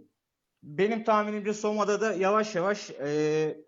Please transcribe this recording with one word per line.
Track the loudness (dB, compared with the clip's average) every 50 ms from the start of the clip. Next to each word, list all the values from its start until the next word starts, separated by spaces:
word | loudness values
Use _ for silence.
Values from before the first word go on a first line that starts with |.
| -20 _ _ _ _ _ _ _ _ _ _ _ -20
benim | -8 -2 0 0 0 0 0 2
tahminimce | 2 4 4 2 0 -2 -4 -4 -4 -4
Soma'da | -2 -2 -2 0 0 2 2 2 2
da | 0 0 0
yavaş | 2 2 2 4 2 2 0 -2
yavaş, | -2 0 0 -2 -2 -6 -10
e, | -10 -6 -4 -2 0 0 2 2 2 2 0 0 -2 -6 -12